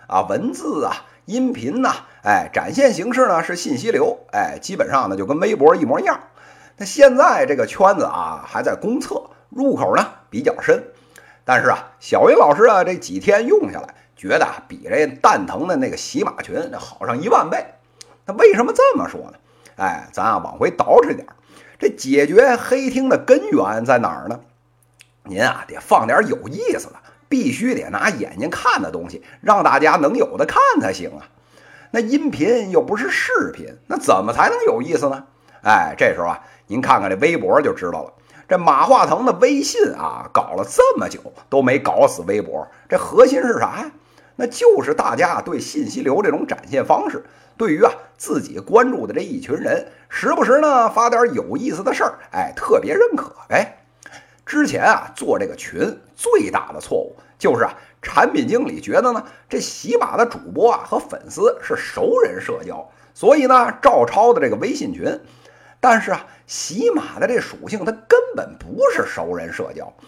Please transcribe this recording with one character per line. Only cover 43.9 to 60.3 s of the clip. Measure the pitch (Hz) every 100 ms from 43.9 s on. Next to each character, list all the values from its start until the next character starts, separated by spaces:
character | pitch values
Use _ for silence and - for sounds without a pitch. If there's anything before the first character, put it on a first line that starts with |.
| - _ _ _ -
那 | 247
就 | - 480 403
是 | -
大 | - -
家 | 117 175 123
对 | - 147
信 | - - 262
息 | -
流 | - 190
这 | 196
种 | - -
展 | - -
现 | 135
方 | - 156 392
式， | - - _ _ -
对 | 226
于 | 302
啊 | 214 - - -
自 | - 151
己 | - -
关 | - 208 254
注 | 208 107
的 |
这 | 131
一 | 185 143
群 | -
人， | 156 - 151 - - -
时 | - 240
不 | 339
时 | 214 277
呢 | 302 262 226
发 | 233 233
点 | 233 240
有 | 117 - 131
意 | 254
思 | 160
的 | 214
事 | 294
儿， | - - -
哎， | - - -
特 | - -
别 | -
认 | 381 480 359
可 | - - -
呗。 | 127 214 - _ _ - - _ _ -
之 | 294 294
前 | -
啊 | 147 220 -
做 | - 202 101
这 | 98
个 |
群 | - - 82 156 - _ -
最 | 466 453 -
大 | - -
的 | -
错 | - -
误 | - - _ -
就 | - 120
是 |
啊， | 113 - - _
产 | - - 240
品 | 196 123
经 | 226 294
理 | 80
觉 | - 185
得 | 247
呢， | 226 - - -
这 | -
喜 | - - 175 480
马 | - 175
的 |
主 | 240